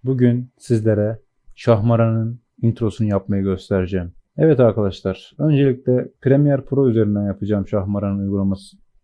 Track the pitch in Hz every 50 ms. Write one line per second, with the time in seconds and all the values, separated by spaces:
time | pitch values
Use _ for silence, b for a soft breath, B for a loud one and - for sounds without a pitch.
0 | - 127 135 127 123 123 120 123 123 - _ _ - - 123 110 107 110 107 101
1 | 104 107 113 - _ _ _ _ _ - - - - 123 117 104 104 120 117 113
2 | 113 113 113 113 113 113 117 120 _ _ _ - - 117 113 - 117 107 - -
3 | 110 104 101 98 - - 101 98 98 98 95 92 - - 101 95 92 90 98 92
4 | 87 87 - - _ _ _ 143 151 160 151 120 127 113 98 104 104 98 92 -
5 | _ 95 92 - - - _ - 143 156 151 139 143 135 123 123 127 - 127 123
6 | - - _ _ - 127 135 139 147 143 139 135 - - 135 135 139 131 113 113
7 | 110 104 104 101 104 101 98 - 101 98 107 101 95 - - 104 92 98 101 101
8 | 101 101 98 101 98 98 98 98 98 98 95 95 - - _ _ _ _ _ _